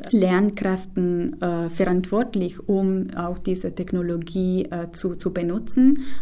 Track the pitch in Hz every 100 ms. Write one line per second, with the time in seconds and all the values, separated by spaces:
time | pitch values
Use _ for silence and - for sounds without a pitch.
0 | - 220 185 180 208 202 196 185 - -
1 | 180 175 - - 180 170 170 170 185 180
2 | 180 208 254 196 180 - - 196 190 190
3 | 190 180 175 180 - 185 180 180 180 180
4 | 175 170 165 185 185 185 - 175 170 -
5 | 185 175 180 180 170 202 - 262 262 285
6 | - -